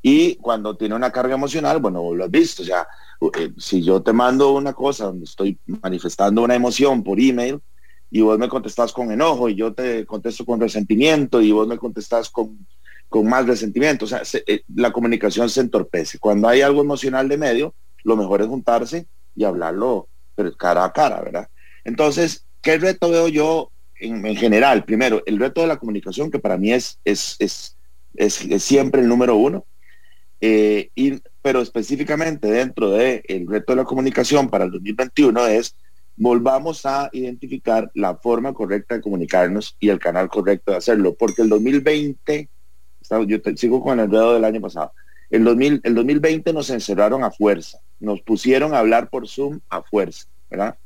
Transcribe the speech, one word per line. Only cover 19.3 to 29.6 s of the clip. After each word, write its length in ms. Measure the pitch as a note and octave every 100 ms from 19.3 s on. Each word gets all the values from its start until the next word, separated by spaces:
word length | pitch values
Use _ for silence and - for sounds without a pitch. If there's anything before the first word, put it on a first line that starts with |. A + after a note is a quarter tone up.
| -
y 80 |
hablarlo, 640 | G#2 F2+ E2 F#2 B2 G#2+ - - - -
pero 200 | F#2 -
cara 300 | F2 E2+ F#2
a 80 |
cara, 260 | - C#3+ E2+
¿verdad? 260 | - E2+ - - - -
Entonces, 640 | - A#2+ D3+ C#3+ E3 - - -
¿qué 160 | D#3+ D#3+
reto 320 | F#3 F#3 E3+
veo 180 | E3 E3
yo 440 | D3+ D#3 D#3+ - - - -
en, 260 | A2 A2+ G#2+
en 100 | G2+
general? 480 | A2+ G#2+ C#3 A2+
Primero, 380 | - A2 B2+ A2 -
el 100 | G#2
reto 240 | C3 E3
de 60 | E3
la 100 | D3
comunicación, 540 | A#2 G#2 G2 G2 D3+
que 80 | C#3
para 180 | G#2 F#2
mí 160 | G#2
es, 240 | B2 - - -
es, 300 | G2+ - -
es, 400 | G2+ - - - - - - -
es, 260 | G#2 - -
es 180 | G2
siempre 380 | - C#3 C3 C3+
el 60 | A#2+
número 280 | A#2+ B2 G#2+
uno. 280 | C3 F#3